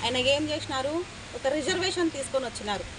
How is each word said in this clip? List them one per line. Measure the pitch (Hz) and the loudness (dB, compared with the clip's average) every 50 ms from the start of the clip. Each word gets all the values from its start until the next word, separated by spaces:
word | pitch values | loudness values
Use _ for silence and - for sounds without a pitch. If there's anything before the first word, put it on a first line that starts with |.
| 214 | 0
ఆయన | 233 254 254 247 269 277 | 2 2 4 4 4 4
ఏం | 294 302 302 | 4 2 0
చేసినారు? | 302 320 - - 285 262 262 285 311 339 359 - - - - - - 480 | -2 -2 -2 -4 -2 -2 0 0 0 -2 -4 -4 -10 -14 -12 -10 -10 -2
ఒక | - 269 285 | 0 2 2
రిజర్వేషన్ | 311 262 302 370 359 370 381 349 359 349 320 - | 2 2 2 2 2 2 0 2 2 2 2 2
తీసుకొని | 277 262 - - 269 262 226 | -2 -4 0 0 0 0 0
వచ్చినారు. | - - 214 208 202 185 - - - | -6 -4 -2 -2 -2 -2 -4 -8 -10